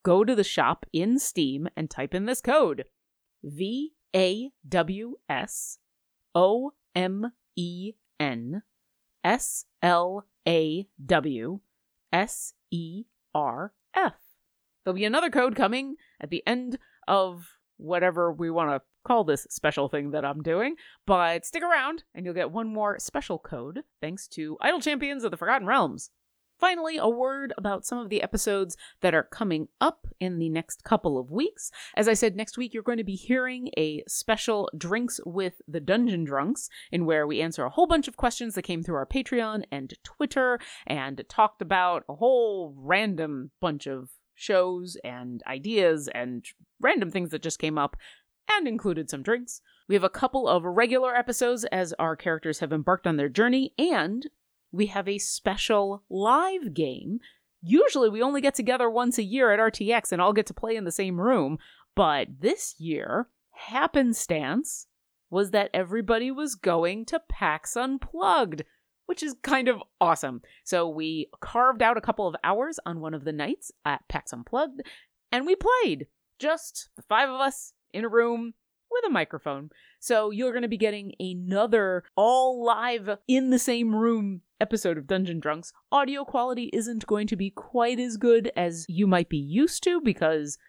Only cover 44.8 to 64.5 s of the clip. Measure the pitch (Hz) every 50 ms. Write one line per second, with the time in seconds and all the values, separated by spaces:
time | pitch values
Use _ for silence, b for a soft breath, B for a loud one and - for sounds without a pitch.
44.8 | 180 180 170 - - 123 123 123 123 123 123 117 - - 131 135 139 208 226 214
45.8 | 190 170 160 156 147 135 - 120 123 123 123 120 - - - _ _ _ _ -
46.8 | - 262 339 - 202 170 - 196 180 160 160 151 - 165 - - - 156 156 151
47.8 | 143 143 - B B B B B B B _ _ _ - 427 415 339 262 220 226
48.8 | - 202 175 151 156 - - 139 131 - 226 247 247 233 - - b b b b
49.8 | b - 190 202 175 190 - - - 262 - 269 254 - 170 180 160 180 175 196
50.8 | 233 240 240 254 254 254 247 240 240 247 233 - 247 240 247 240 220 - - 185
51.8 | 185 165 165 - 160 160 160 - - 175 165 160 - 165 151 - 180 147 156 156
52.8 | 143 - 185 185 - 185 160 147 143 143 127 190 220 240 247 269 269 - - -
53.8 | 277 349 330 214 151 170 208 240 277 302 - _ _ _ _ _ _ _ - 175
54.8 | 208 208 - 202 196 190 202 202 - - - - - 208 190 202 - - 226 208
55.8 | 202 196 196 202 _ - 190 190 196 220 247 294 349 381 381 370 311 220 147 147
56.8 | 160 135 127 - - 160 196 240 b b b b b _ _ _ - 165 214 320
57.8 | 539 539 - 285 247 220 202 220 233 262 285 277 247 277 269 - 233 202 247 254
58.8 | 247 233 226 233 247 240 247 - 220 190 208 269 262 233 202 208 226 226 214 -
59.8 | 208 202 233 233 208 - 190 170 180 190 208 208 208 - - - - 226 226 226
60.8 | 202 170 160 - 196 190 180 175 180 240 262 220 151 135 156 160 b b b b
61.8 | b b _ - 196 160 147 139 127 - 139 135 147 220 349 427 - - - -
62.8 | 160 165 156 - - - - 190 240 - _ _ _ _ _ - - - 214 254
63.8 | 294 339 - 294 269 240 226 - - - 175 156 147 131